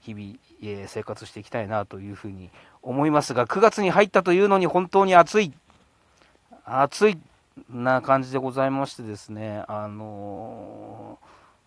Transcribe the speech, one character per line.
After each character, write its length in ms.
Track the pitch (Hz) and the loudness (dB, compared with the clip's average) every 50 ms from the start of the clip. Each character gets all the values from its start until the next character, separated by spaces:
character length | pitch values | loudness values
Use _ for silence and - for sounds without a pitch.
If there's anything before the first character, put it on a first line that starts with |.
ー、 20 | _ | _
日 100 | 113 107 | -16 -14
々、 240 | 104 101 101 113 - _ _ _ _ | -14 -14 -16 -18 -20 _ _ _ _
え 220 | 104 104 101 98 98 | -12 -12 -10 -10 -12
ー、 40 | - | -10
生 140 | - 110 | -10 -10
活 240 | 104 - 107 - 110 | -10 -10 -12 -12 -14
し 60 | - | -16
て 80 | - 107 | -16 -18
い 40 | 104 | -14
き 60 | - | -10
た 120 | - 120 | -8 -8
い 60 | 104 98 | -6 -4
な 180 | 110 104 101 | -4 -4 -6
と 120 | - - 95 | -6 -10 -14
い 140 | 101 101 | -14 -14
う 20 | 101 | -14
ふ 120 | - - | -14 -14
う 40 | 104 | -14
に 200 | 95 92 92 85 - - - _ _ _ | -14 -14 -18 -20 -20 -20 -20 _ _ _
思 240 | - - 123 139 147 | -12 -6 -2 0 0
い 40 | 156 | 2
ま 120 | 151 147 | 2 2
す 120 | 139 - 120 | 2 2 0
が、 120 | 123 120 | 0 0
九 140 | - - 196 | 0 2 4
月 220 | 220 214 - 214 | 4 4 4 2
に 80 | 202 180 | 0 2
入 140 | 160 190 214 | 4 4 2
っ 40 | 190 | 4
た 120 | - 202 | 2 2
と 100 | 175 185 | 2 4
い 80 | 175 190 | 4 4
う 80 | 202 202 | 6 4
の 100 | 196 190 | 4 4
に 80 | 180 | 2
本 220 | 156 - 180 185 170 | 2 2 0 0 2
当 160 | - 196 196 | 2 4 4
に 120 | 190 185 | 8 8
暑 240 | 175 165 - - 214 | 8 8 8 4 0
い、 120 | 202 147 - _ _ _ _ _ _ _ _ _ _ _ _ _ _ _ _ _ _ _ - - _ | 0 0 -4 _ _ _ _ _ _ _ _ _ _ _ _ _ _ _ _ _ _ _ -20 -20 _
暑 440 | 110 123 131 139 143 - - 202 214 | -4 0 2 2 2 2 2 4 4
い 100 | 185 151 139 _ _ _ _ _ _ - - - | 4 0 -6 _ _ _ _ _ _ -20 -20 -14
な 320 | 127 120 123 127 131 127 | -10 -2 0 2 2 2
感 200 | 123 135 135 135 | 4 2 2 2
じ 80 | 131 127 | 2 -2
で 80 | 131 135 | -4 -4
ご 140 | 131 131 | -4 -2
ざ 140 | 123 135 135 | -2 0 0
い 40 | 135 | 0
ま 160 | 135 135 139 | 0 -2 -4
し 80 | 135 - | -4 -6
て 80 | - | -12
で 140 | 117 107 104 | -12 -12 -12
す 140 | 101 - - | -12 -12 -14
ね、 340 | 107 104 110 107 104 104 - | -12 -10 -8 -8 -8 -10 -10
あ 220 | - 107 107 107 104 | -8 -8 -8 -8 -10
の 1300 | 104 107 107 107 104 101 101 101 98 98 113 117 117 107 98 101 110 107 107 110 107 113 110 110 110 - | -12 -14 -14 -14 -14 -14 -12 -12 -12 -12 -12 -14 -14 -16 -16 -16 -18 -18 -18 -18 -18 -18 -18 -18 -20 -20
ー、 40 | _ _ - _ _ _ _ _ _ | _ _ -20 _ _ _ _ _ _